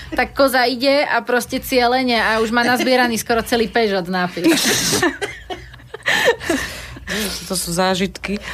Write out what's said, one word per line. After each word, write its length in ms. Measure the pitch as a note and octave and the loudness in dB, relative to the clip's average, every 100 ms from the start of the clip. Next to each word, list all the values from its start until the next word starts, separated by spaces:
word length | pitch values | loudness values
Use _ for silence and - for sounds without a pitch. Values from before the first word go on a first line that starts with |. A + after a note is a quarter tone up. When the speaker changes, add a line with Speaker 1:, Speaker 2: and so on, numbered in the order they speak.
| - | -8
Speaker 1:
tak 220 | A#3+ B3 | -4 -2
koza 320 | - C#4 B3+ | 2 4 4
ide 400 | A#3+ B3+ C#4 C#4 | 2 2 2 2
a 160 | D4 A#3 | 2 0
proste 380 | A3 B3 A#3 C4 | 0 -2 0 -6
cielene 580 | - B3+ A#3+ B3+ B3+ A#3 | 0 2 4 2 2 2
a 220 | G3 A3 | 2 2
už 120 | A3+ | 2
má 120 | A#3+ | 2
nazbieraný 520 | A#3+ B3 B3+ B3+ B3 A3 | 2 2 4 4 2 0
skoro 220 | - A#3 | 0 0
celý 260 | G#3+ A#3+ A3+ | 2 0 0
Peugeot 400 | A#3+ A3 G3 F3 | 2 2 0 -2
nápis. 440 | F#3 F3+ F3 D4+ D#4 - - - - F4 - G4+ - - F4+ - - - - - - B4+ A#4 - D4 - - - - - G3 G3+ - | -2 -2 0 2 2 2 0 0 0 0 -2 -8 -10 -14 -14 -14 -20 -18 -12 -2 0 2 0 0 -4 -4 -10 -14 -14 -8 -4 -4 -6
Speaker 2:
To 100 | F3 | -6
sú 160 | F#3 F3 | -6 -4
zážitky. 680 | E3+ F#3 F#3 F#3+ - - G3+ - | 0 0 0 -2 -4 -8 -8 -8